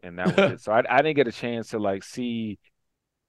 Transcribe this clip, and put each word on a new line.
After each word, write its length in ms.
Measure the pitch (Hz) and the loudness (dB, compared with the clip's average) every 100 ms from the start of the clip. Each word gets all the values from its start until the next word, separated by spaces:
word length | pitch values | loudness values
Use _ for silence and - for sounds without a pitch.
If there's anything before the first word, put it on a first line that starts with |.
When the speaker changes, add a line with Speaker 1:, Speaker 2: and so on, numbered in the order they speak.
Speaker 1:
and 160 | 90 87 | -14 -2
that 180 | 92 - | 2 4
was 0 | |
Speaker 2:
<laughs> 160 | 160 | 2
Speaker 1:
it. 80 | 90 | 0
So 120 | - | 0
I, 100 | 110 127 | 2 4
I 140 | 127 | 4
didn't 140 | 156 143 | 4 2
get 120 | 120 | 0
a 40 | |
chance 380 | - 120 117 110 | -2 -6 -6 -6
to, 80 | 113 | -2
like, 240 | 104 98 | -2 -2
see, 540 | - - 123 117 110 98 _ _ _ _ _ _ | -6 -8 -6 -4 -6 -8 _ _ _ _ _ _